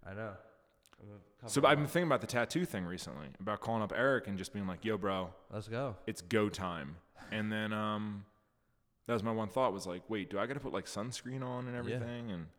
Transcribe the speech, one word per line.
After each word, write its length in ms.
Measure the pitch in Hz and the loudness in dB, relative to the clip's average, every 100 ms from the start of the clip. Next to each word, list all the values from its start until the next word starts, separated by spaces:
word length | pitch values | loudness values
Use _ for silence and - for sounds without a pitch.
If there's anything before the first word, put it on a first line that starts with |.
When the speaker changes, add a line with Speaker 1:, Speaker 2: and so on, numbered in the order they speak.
| - | -10
Speaker 1:
I 80 | |
know. 180 | 98 110 95 - - _ _ - - | -8 -8 -10 -18 -20 _ _ -20 -20
I'm 100 | 104 | -18
a 100 | 104 - _ | -16 -20 _
couple 80 | 113 | 0
Speaker 2:
So 160 | 139 139 | 6 8
I've 100 | 147 | 8
been 80 | 147 | 6
Speaker 1:
of 60 | |
Speaker 2:
thinking 160 | 170 175 | 2 4
about 140 | 127 | 2
the 60 | 113 | 2
tattoo 380 | 123 117 165 180 | 0 2 2 0
thing 200 | 104 87 | 0 -2
recently, 420 | 90 - 67 73 67 | -4 -8 -10 -12 -8
about 220 | 98 104 | -4 -2
calling 200 | - 113 | 0 0
up 100 | 104 - | 2 4
Eric 320 | 131 127 - | 4 4 2
and 100 | 98 | -4
just 160 | 92 | -4
being 140 | 104 95 | -4 -4
like, 160 | 90 110 | -2 0
"Yo, 120 | 107 | 2
bro. 360 | 98 95 90 90 - | 2 0 -2 -8 -10
Speaker 1:
Let's 160 | 107 107 | -10 -6
go. 280 | 113 135 101 - | -4 -4 -4 -6
Speaker 2:
It's 140 | 110 | -6
go 280 | 87 113 104 | 2 4 4
time." 480 | - 92 85 69 85 - - - | 2 -2 -4 -6 -10 -16 -20 -6
And 220 | 107 107 | -2 0
then, 200 | 107 107 | 0 0
um, 520 | 107 107 107 107 101 98 _ _ _ _ _ _ _ - | 0 0 0 -2 -6 -10 _ _ _ _ _ _ _ -2
that 80 | |
was 80 | 117 | 0
my 100 | 110 | 2
one 180 | 110 107 | 0 0
thought 240 | 131 127 | 4 4
was 120 | 98 92 | 2 -2
like, 240 | 90 - | -4 -2
"Wait, 200 | 107 90 | -2 0
do 80 | 98 | 0
I 80 | 117 | 0
gotta 120 | 139 | 0
put, 120 | 131 | -2
like, 120 | 95 92 | -2 -2
sunscreen 580 | - 117 123 123 131 | -4 -4 -6 -6 -4
on 220 | 127 123 123 | -4 -4 -4
and 60 | |
Speaker 1:
Yeah. 60 | 123 | -4
Speaker 2:
everything?" 520 | 120 123 117 120 120 | -2 -2 -2 -4 -4
And 160 | 90 80 | -4 -6